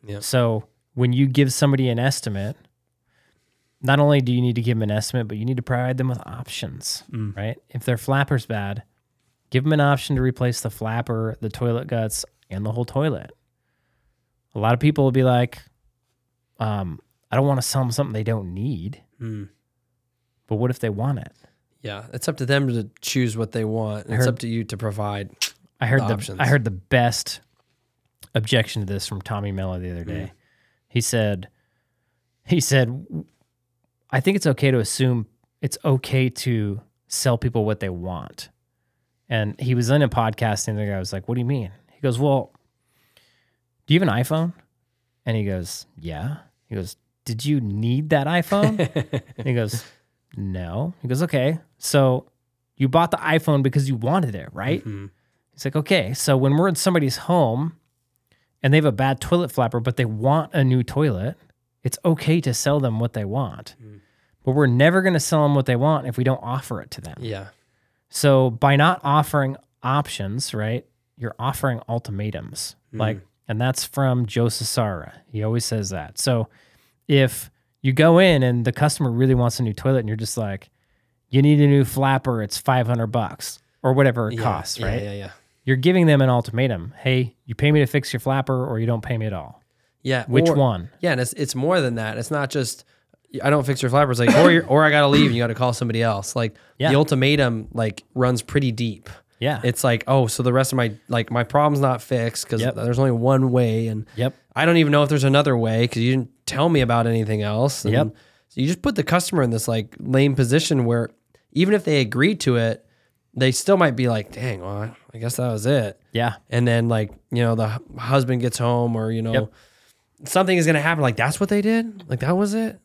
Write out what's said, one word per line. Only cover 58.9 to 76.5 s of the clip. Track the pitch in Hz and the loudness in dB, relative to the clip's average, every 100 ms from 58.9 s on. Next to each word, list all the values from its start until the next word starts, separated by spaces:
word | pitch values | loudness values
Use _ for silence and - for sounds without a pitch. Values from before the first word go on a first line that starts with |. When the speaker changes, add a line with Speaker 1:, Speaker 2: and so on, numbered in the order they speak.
Speaker 2:
bad | 104 131 135 | 2 0 -2
toilet | - 175 165 | 0 0 0
flapper, | - 117 120 | 0 0 0
but | 110 117 | -4 -2
they | 120 | -2
want | 107 120 156 156 | -2 0 0 0
a | 170 | 0
new | 131 127 | 2 2
toilet, | 123 - 151 95 107 170 _ _ _ _ | 0 -2 0 0 -6 -8 _ _ _ _
it's | 127 - 180 | -8 -4 -2
okay | 165 - 165 | 0 0 0
to | 147 | 0
sell | 120 - 147 | -2 0 0
them | 131 110 | 0 0
what | 117 | -2
they | - 101 | -4 -6
want. | 117 123 - - - | -4 -6 -8 -18 -20
Speaker 1:
Mm. | 110 104 _ _ _ _ | -20 -20 _ _ _ _
Speaker 2:
But | - | -2
we're | 131 139 | 2 4
never | 120 147 185 | 6 6 6
gonna | 190 170 | 2 2
sell | - 156 | 2 2
them | 147 143 | 4 2
what | 131 | 2
they | 123 | 2
want | 143 151 131 | 2 0 -2
if | 117 | -2
we | |
don't | 127 127 | 0 0
offer | 113 131 - 110 | -4 -8 -6 -10
it | - | -10
to | - | -14
them." | - - | -14 -12
Speaker 1:
Yeah. | 117 98 95 _ _ _ _ _ _ | -10 -10 -12 _ _ _ _ _ _
Speaker 2:
So | - 147 135 131 | 0 4 6 4
by | 117 143 139 | 2 4 6
not | 147 - | 4 2
offering | 143 147 147 147 135 139 _ _ | 0 0 2 0 -2 -4 _ _
options, | 127 139 143 - 98 113 - | -2 -2 -2 -6 -6 -6 -6
right, | 110 107 117 - _ _ _ | -4 -4 -4 -8 _ _ _
you're | 120 - | -10 -6
offering | 123 - 139 117 - | -6 -2 -2 -2 -4
ultimatums. | 120 - 101 107 - 58 - - - _ | -6 -6 -6 -6 -6 -10 -12 -12 -14 _
Speaker 1:
Mm. | 110 | -4
Speaker 2:
Like, | 107 104 95 _ _ | -2 -2 -10 _ _
and | 107 | -2
that's | 123 131 - | -2 -2 -6
from | - 135 123 113 | -2 0 0 0
Joe | 117 117 | 0 0
Cesara. | - 113 - 110 90 73 - _ | -2 -4 -2 -2 -4 -10 -20 _
He | 110 | -6
always | 107 117 113 | -2 -2 -2
says | 110 98 | -4 -4
that. | 92 73 - | -8 -10 -6
So | - 120 110 | -2 0 -2